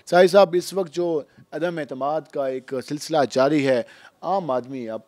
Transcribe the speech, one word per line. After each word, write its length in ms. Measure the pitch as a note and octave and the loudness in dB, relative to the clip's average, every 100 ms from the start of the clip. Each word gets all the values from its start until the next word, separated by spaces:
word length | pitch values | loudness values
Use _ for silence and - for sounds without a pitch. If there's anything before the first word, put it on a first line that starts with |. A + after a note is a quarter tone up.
| - | 2
साहिब 240 | F3 F#3 | 6 8
साहब, 240 | G3 F#3 | 8 6
इस 200 | F3 F3 | 4 -4
वक्त 180 | F#3 F3 | -6 -6
जो 360 | D3+ F3 D#3 - _ _ | -4 -4 -4 -6 _ _
अदम 280 | D#3+ E3+ E3+ | -8 -6 -6
एतमाद 480 | C3+ C3 C#3 D#3 D3 | -8 -8 -6 -6 -6
का 200 | D3 C3+ | -6 -6
एक 260 | C3 B2 | -6 -8
सिलसिला 500 | C3 - D3 - D#3 | -10 -8 -10 -4 0
जारी 380 | B2+ C3 C3+ D3+ | 0 2 2 2
है, 240 | C3+ B2+ A2+ - - _ | 2 0 -2 -12 -20 _
आम 280 | - G3 D#3+ | -4 -4 -2
आदमी 360 | B2+ B2 C3+ A2+ | -4 -6 -10 -8
अब 200 | A2 | -10